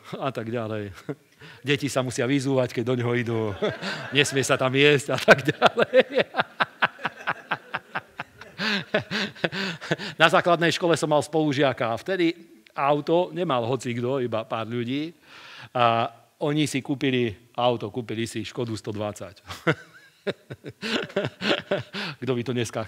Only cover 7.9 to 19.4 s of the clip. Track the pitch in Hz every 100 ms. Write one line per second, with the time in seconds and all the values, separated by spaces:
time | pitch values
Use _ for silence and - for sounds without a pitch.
7.9 | - - - - - - - 208 202 -
8.9 | 208 - 208 220 - 165 180 196 165 -
9.9 | 156 202 156 160 175 175 170 170 - 175
10.9 | 160 156 151 - 160 156 135 143 123 120
11.9 | 113 - 190 170 165 - - - - 143
12.9 | 147 147 165 180 160 180 131 117 131 127
13.9 | 120 120 135 123 110 110 117 110 120 120
14.9 | 135 160 175 - - - - - 127 120
15.9 | 113 120 - _ - 151 151 147 135 120
16.9 | 139 139 127 120 101 _ - 123 120 117
17.9 | 127 113 110 113 117 107 - 120 107 -
18.9 | 101 104 98 95 87